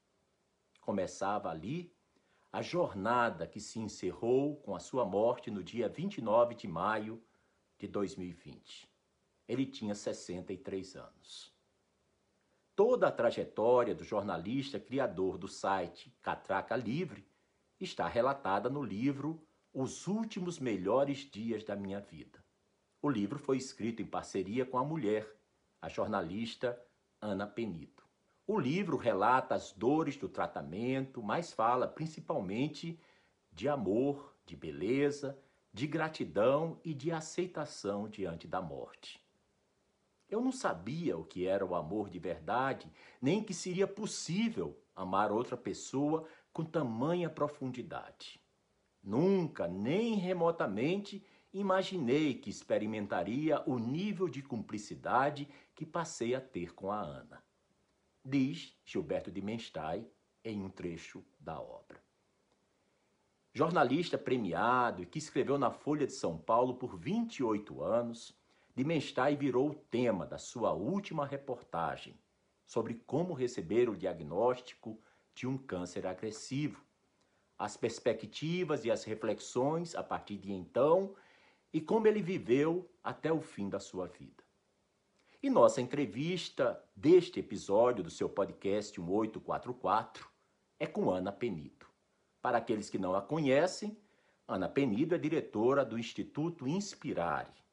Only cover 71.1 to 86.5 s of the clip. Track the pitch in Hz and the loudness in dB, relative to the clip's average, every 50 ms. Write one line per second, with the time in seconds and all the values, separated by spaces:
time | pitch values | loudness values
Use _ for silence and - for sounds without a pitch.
71.1 | 165 151 143 135 139 139 - - 123 - - - - 82 82 76 64 - - - | -4 -2 -2 -2 -4 -6 -6 -6 -8 -8 -8 -8 -4 -2 -2 -2 -2 -6 -10 -16
72.1 | - - _ _ _ _ _ _ _ _ _ - - 117 113 117 117 - - - | -18 -20 _ _ _ _ _ _ _ _ _ -6 -2 -2 -2 -2 -4 -8 -6 -2
73.1 | 123 151 180 180 165 127 127 120 - 107 90 80 101 120 123 113 101 87 90 92 | 0 0 0 0 -2 -2 -2 -2 -2 -4 -4 0 4 4 4 4 2 0 -2 -4
74.1 | 85 82 78 73 82 95 117 - - - - - - _ - 113 110 - - _ | -4 -4 -6 -4 0 2 4 4 4 2 -2 -14 -18 _ -12 -12 -12 -14 -16 _
75.1 | _ _ _ _ - - 123 127 135 135 - - 95 90 90 85 - 101 92 92 | _ _ _ _ -14 -8 -4 -4 -4 -4 -4 -4 -4 -4 -4 -4 -6 -6 -4 -4
76.1 | 92 - - 110 107 - - - 127 139 151 127 95 - - _ _ _ _ _ | -6 -6 -6 -8 -8 -8 -8 -6 -2 -2 -2 -2 -4 -6 -18 _ _ _ _ _
77.1 | _ _ _ _ _ _ _ _ _ - 101 104 - - - 113 - - - 120 | _ _ _ _ _ _ _ _ _ -8 -8 -6 -6 -2 -2 -2 -2 0 0 0
78.1 | 107 - - 104 - - 151 160 170 180 180 147 151 135 - 117 110 - - 107 | 0 0 -4 -10 -8 -6 -4 -2 0 0 0 0 0 0 2 0 0 0 -2 -6
79.1 | 107 - - 110 104 - - - - 123 127 147 160 170 175 165 - 95 - - | -6 -4 -2 -2 -2 -2 -4 -4 0 2 2 2 2 0 -2 -4 -6 -6 -6 -4
80.1 | 95 92 - - 104 95 95 98 98 92 85 - - 117 135 151 170 190 196 196 | -6 -6 -6 -8 -10 -10 -6 -6 -6 -6 -6 -2 2 4 6 8 8 6 4 2
81.1 | - - - - - - - - _ _ _ _ - 160 156 - 202 226 214 214 | -6 -12 -20 -20 -20 -20 -20 -20 _ _ _ _ -4 -2 0 4 4 6 6 6
82.1 | 214 208 170 170 190 143 92 95 123 139 147 160 170 180 175 - _ _ - 110 | 6 4 2 -2 -2 -2 2 4 4 6 6 4 4 0 -2 -6 _ _ -8 -8
83.1 | 120 - - 151 165 151 - - - - 101 98 95 95 - - - 92 92 87 | -6 -2 0 0 0 0 -2 -6 -6 -6 -4 -4 -4 -4 -6 -6 -8 -6 -6 -8
84.1 | - - 69 - - _ - _ _ _ _ _ _ _ _ _ _ _ _ _ | -8 -14 -20 -20 -20 _ -20 _ _ _ _ _ _ _ _ _ _ _ _ _
85.1 | _ _ _ _ - _ - 277 247 160 117 110 - 139 123 123 - 143 143 104 | _ _ _ _ -12 _ 0 4 8 10 10 10 10 6 0 0 2 0 0 0
86.1 | 98 120 151 165 185 165 - - | 0 -2 -2 0 0 -2 -4 -4